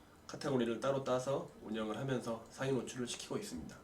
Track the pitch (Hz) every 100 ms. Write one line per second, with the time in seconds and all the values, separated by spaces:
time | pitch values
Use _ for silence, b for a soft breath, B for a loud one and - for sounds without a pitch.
0 | B B - - 151 127 113 113 135 139
1 | 135 127 135 139 - - 104 110 110 107
2 | 135 127 117 113 - - 135 131 - 131
3 | 120 - - 123 104 82 64 -